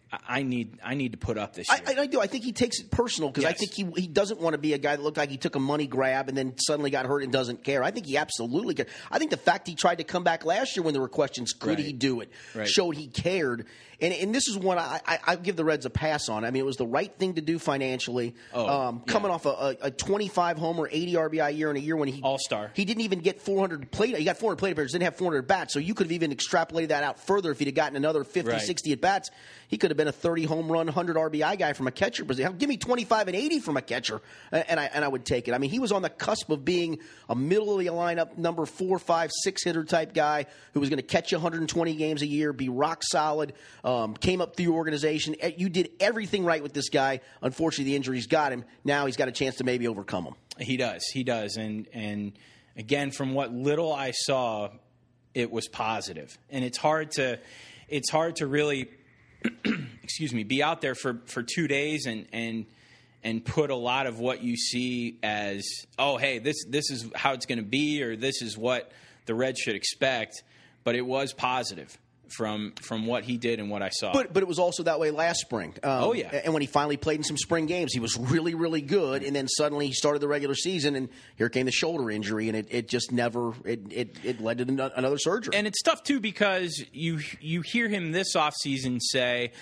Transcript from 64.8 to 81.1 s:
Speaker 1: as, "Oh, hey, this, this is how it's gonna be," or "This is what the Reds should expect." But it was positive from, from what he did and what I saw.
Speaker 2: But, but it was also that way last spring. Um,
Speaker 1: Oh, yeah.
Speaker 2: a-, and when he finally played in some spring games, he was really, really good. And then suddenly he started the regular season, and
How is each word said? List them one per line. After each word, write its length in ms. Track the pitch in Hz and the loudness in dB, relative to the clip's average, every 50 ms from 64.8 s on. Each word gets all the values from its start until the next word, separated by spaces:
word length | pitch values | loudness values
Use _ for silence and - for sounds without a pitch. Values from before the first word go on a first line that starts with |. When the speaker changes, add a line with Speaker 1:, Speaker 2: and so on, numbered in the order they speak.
| 123 127 123 123 120 117 113 - - | -2 -2 -2 -2 -4 -4 -6 -4 -4
Speaker 1:
as, 400 | 107 107 104 104 101 101 101 98 - - - - - _ - | -2 -2 -2 -2 -4 -4 -4 -6 -8 -8 -10 -12 -10 _ 0
"Oh, 200 | 117 143 139 117 | 0 0 2 2
hey, 220 | 135 139 131 117 | 0 0 0 0
this, 240 | 110 147 147 - - | -2 -2 -2 -4 -4
this 240 | - 123 151 147 - | -2 -2 -2 -2 -2
is 200 | 139 120 113 113 - | -4 -6 -8 -8 -4
how 180 | - - 143 135 | 0 2 2 2
it's 120 | 127 - | 0 -4
gonna 160 | - 131 117 107 | -4 -4 -4 -2
be," 380 | 98 120 139 151 147 151 147 135 | -2 0 0 0 2 0 -2 -2
or 120 | 117 113 | -4 -4
"This 260 | 107 120 135 135 - | -2 -2 -2 -2 -2
is 160 | 123 110 104 107 | -4 -6 -6 -2
what 340 | 113 123 127 120 - - - - - - - - - | 0 0 0 0 -2 -6 -14 -20 -20 -20 -20 -12 -6
the 100 | - 113 | -4 -2
Reds 240 | 117 127 131 131 - | 0 0 0 0 -2
should 160 | - 127 107 | -2 -2 -2
expect." 680 | 98 - - - - 135 131 131 120 110 - - - - _ - - - - _ _ - | -2 -2 -4 -2 2 2 2 2 2 -2 -4 -8 -12 -18 _ -20 -20 -20 -20 _ _ -2
But 120 | 120 120 | 0 0
it 100 | 123 123 | 0 0
was 280 | 127 127 135 139 131 - | 0 0 0 0 -2 -4
positive 640 | - - 127 127 131 123 110 101 82 67 - - - _ _ _ _ _ - - - | -2 0 0 2 0 -2 -4 -6 -10 -12 -16 -18 -20 _ _ _ _ _ -12 -6 -4
from, 360 | 113 107 107 107 107 101 - - | -2 -2 -2 -2 -4 -6 -8 -10
from 260 | - - 117 110 110 117 | -10 -6 -4 -4 -2 0
what 160 | 120 120 104 | 0 0 0
he 140 | 123 123 117 | -2 -4 -2
did 220 | 117 117 117 110 | 0 0 0 0
and 100 | 104 101 | -2 -4
what 100 | 104 101 | -4 -2
I 80 | 98 95 | -2 -2
saw. 240 | - - - 98 - | -2 -2 -2 2 2
Speaker 2:
But, 180 | 277 254 180 | 2 2 2
but 100 | 160 190 190 | 2 0 2
it 40 | 180 | 2
was 120 | 170 165 | 2 2
also 240 | 180 180 175 - 165 | 2 2 2 4 4
that 160 | 165 156 151 | 4 4 4
way 100 | 160 151 | 2 2
last 280 | 151 147 165 170 170 - | 2 2 2 2 0 0
spring. 340 | - - 123 110 87 78 - - - | -2 -2 -2 -4 -4 -4 -8 -6 -2
Um, 200 | 139 135 127 120 | 0 0 2 2
Speaker 1:
Oh, 100 | 202 - | 2 2
yeah. 160 | - - - | 0 -2 -4
Speaker 2:
a-, 140 | 139 143 - | -4 -2 0
and 80 | 165 160 | 0 0
when 80 | 151 | 0
he 60 | 143 131 | 0 2
finally 280 | - 147 147 151 147 | 2 2 2 2 0
played 220 | 139 - 160 156 151 | -2 0 0 0 0
in 60 | 151 | 0
some 140 | - 156 139 | -2 -2 -2
spring 280 | - - 170 165 156 | -2 0 0 0 2
games, 260 | 151 175 180 170 135 | 0 0 0 0 0
he 80 | - 127 | -2 -2
was 160 | 113 113 - 117 | -2 -2 -2 -2
really, 360 | 120 127 135 165 160 175 165 | 0 2 2 2 2 0 -2
really 280 | 160 165 165 160 156 | 0 0 0 0 -2
good. 420 | 143 135 175 202 165 135 135 139 139 | 0 2 2 2 4 2 0 0 -2
And 120 | 139 139 | 0 -2
then 120 | 143 135 127 | -2 0 0
suddenly 400 | - - 151 147 147 143 147 139 | 0 2 2 2 2 0 0 0
he 60 | 127 | 0
started 280 | - - 147 147 147 | 2 2 2 2 4
the 60 | 143 143 | 2 2
regular 260 | 147 147 143 139 139 | 0 2 0 0 0
season, 400 | - - 175 190 170 139 147 143 | 0 0 0 0 2 2 2 2
and 140 | 135 131 120 | 0 -2 -4